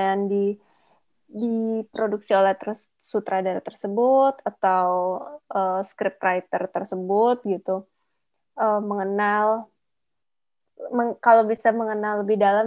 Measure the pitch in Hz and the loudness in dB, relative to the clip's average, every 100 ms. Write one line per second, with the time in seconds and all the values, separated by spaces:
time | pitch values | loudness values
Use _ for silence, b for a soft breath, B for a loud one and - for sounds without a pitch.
0 | 190 196 202 202 202 202 _ _ _ _ | 0 0 0 0 -2 -4 _ _ _ _
1 | _ _ _ 214 233 226 226 220 220 - | _ _ _ -6 -4 -2 -2 -4 -6 -4
2 | 220 208 - 196 196 190 - 220 - _ | -4 -4 0 2 4 0 -6 -10 -14 _
3 | - 208 202 190 190 185 - - 202 208 | -8 -6 -4 -2 -2 -4 -8 -10 -6 0
4 | 247 269 269 269 - - 190 185 180 180 | 2 4 4 0 -6 -2 0 2 2 0
5 | 180 185 285 294 - 202 190 185 196 - | -2 -4 -10 -16 -8 -4 -2 -2 -6 -6
6 | 196 - 190 180 - 180 185 175 196 185 | -6 -2 -2 -2 -4 -6 -4 -8 -6 -6
7 | 185 202 233 247 208 180 - 190 196 _ | 0 2 2 0 -2 -4 -4 -6 -8 _
8 | _ _ _ _ _ - 220 208 208 202 | _ _ _ _ _ -2 0 0 -2 -4
9 | 190 202 208 214 214 226 220 _ _ _ | -2 0 0 2 2 0 -6 _ _ _
10 | _ _ _ _ _ _ _ - - 247 | _ _ _ _ _ _ _ -18 -6 -2
11 | 233 - 240 226 214 226 226 226 220 214 | -2 0 6 6 6 2 0 0 -2 -4
12 | 208 208 202 208 202 208 | -2 -2 0 2 4 4